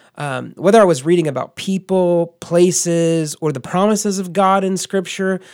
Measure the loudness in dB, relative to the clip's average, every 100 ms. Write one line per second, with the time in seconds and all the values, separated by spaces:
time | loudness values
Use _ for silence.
0 | _ -10 -8 -8 -10 0 4 6 6 2
1 | 2 0 0 -4 -8 -10 -6 -6 -2 0
2 | 2 0 -2 -8 -2 2 4 2 -2 0
3 | 2 0 -2 -4 -4 -4 -4 0 0 0
4 | -2 -4 -6 0 2 2 0 -4 -4 -4
5 | -4 -6 -4 -4 -8